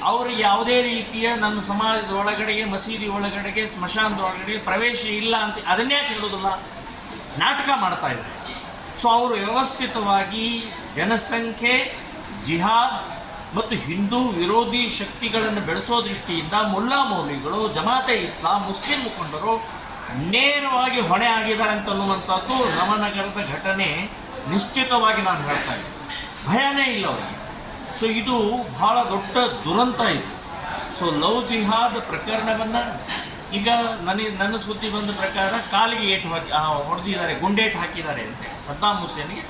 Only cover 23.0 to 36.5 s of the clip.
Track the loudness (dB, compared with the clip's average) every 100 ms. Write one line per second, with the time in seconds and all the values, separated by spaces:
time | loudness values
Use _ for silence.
23 | 0 -2 -4 -4 -4 -4 -2 0 0 0
24 | -4 -8 -12 -10 -2 0 2 0 2 4
25 | 4 4 2 0 0 -2 0 -4 -6 -10
26 | -8 -8 -8 -8 0 2 4 2 2 0
27 | -2 -2 -6 -8 -10 -12 -12 -12 -10 -2
28 | 0 0 2 2 2 0 -4 2 4 4
29 | 4 0 0 2 2 0 0 2 2 2
30 | 0 0 -4 -10 -10 -10 -6 -6 -6 -2
31 | 0 2 2 2 0 0 2 4 2 0
32 | -4 -6 -2 -2 0 0 0 0 -2 -6
33 | -4 -4 -4 -10 -6 -2 2 4 2 -2
34 | -2 -2 -2 0 0 0 -4 -6 -4 -2
35 | -4 -2 -2 0 0 0 0 2 2 2
36 | 0 0 0 -4 0